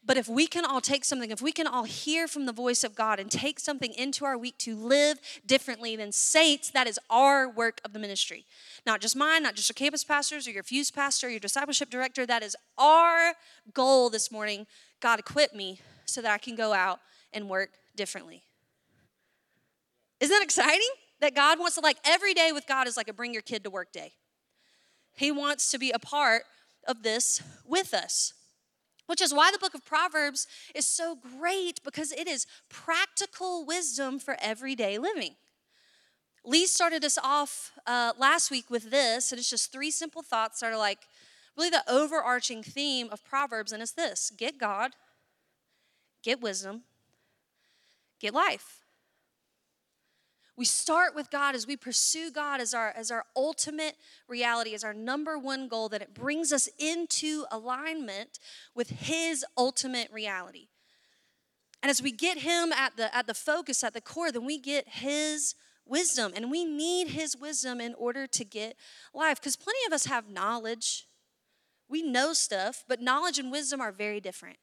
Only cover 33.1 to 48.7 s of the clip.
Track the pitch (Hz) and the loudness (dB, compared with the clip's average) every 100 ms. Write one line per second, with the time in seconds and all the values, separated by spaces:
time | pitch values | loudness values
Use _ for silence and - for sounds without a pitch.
33.1 | - 392 - 370 349 285 349 320 240 269 | -2 -6 -4 -4 -4 -2 -2 -2 -4 -4
34.1 | 269 - 262 208 220 269 254 208 208 320 | -6 -6 -6 -4 -6 -6 -4 -2 -2 -2
35.1 | 392 180 - _ _ _ _ _ _ _ | -4 -6 -12 _ _ _ _ _ _ _
36.1 | _ _ _ - 302 359 - 339 320 285 | _ _ _ -2 0 2 2 0 0 -2
37.1 | - 262 294 285 - - - - 240 233 | -2 0 0 -2 -8 -14 -12 -4 0 0
38.1 | 226 269 330 - 262 - 233 226 269 254 | 2 2 4 0 -4 -4 -6 0 2 2
39.1 | 233 254 247 240 233 - 262 294 302 330 | 2 -2 -4 -4 -2 -4 -4 -4 -4 -6
40.1 | 330 320 226 220 - 233 220 208 202 - | -10 -4 -2 -2 -4 -4 0 0 -2 -10
41.1 | _ - - _ - 339 330 - 254 302 | _ -20 -20 _ -2 2 2 4 2 4
42.1 | 320 240 247 - 226 214 269 285 262 233 | 0 0 0 -2 -8 -10 -4 -2 -2 -4
43.1 | 208 _ 269 277 226 208 220 226 - 320 | -10 _ -4 -2 -4 -6 -8 -8 -4 -4
44.1 | 185 - 220 240 277 220 196 247 - _ | -2 -6 -4 -8 -4 -4 -2 -4 -6 _
45.1 | _ _ _ _ _ _ _ _ _ _ | _ _ _ _ _ _ _ _ _ _
46.1 | _ 220 247 233 190 190 220 247 _ _ | _ -4 -2 -2 -6 -8 -14 -18 _ _
47.1 | _ _ _ _ _ _ _ _ _ _ | _ _ _ _ _ _ _ _ _ _
48.1 | _ 208 247 370 - - | _ -4 0 0 0 -10